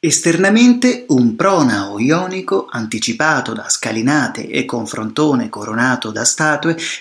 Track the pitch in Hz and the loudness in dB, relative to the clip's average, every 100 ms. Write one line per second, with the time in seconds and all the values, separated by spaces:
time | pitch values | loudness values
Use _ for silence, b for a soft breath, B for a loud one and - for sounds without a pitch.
0 | 165 - 170 165 196 214 247 247 247 240 | 2 2 2 4 4 6 6 6 2 0
1 | - 135 120 113 170 185 131 104 101 101 | 0 4 4 2 2 4 2 0 -6 -2
2 | 123 165 185 190 185 196 - 123 110 110 | 0 0 -2 -6 -2 -2 -2 -8 -6 -4
3 | 117 113 156 147 120 110 - - 117 110 | -4 0 0 0 -2 -8 -6 -6 -4 -2
4 | 120 147 120 - - - 131 120 110 - | 0 0 0 -6 -6 -4 -4 -6 -6 -8
5 | 110 110 151 131 110 104 107 110 127 123 | -6 -2 0 0 -2 -8 -6 -2 0 0
6 | 110 107 113 - 156 147 165 165 B B | -4 -2 -2 0 0 0 -2 -2 B B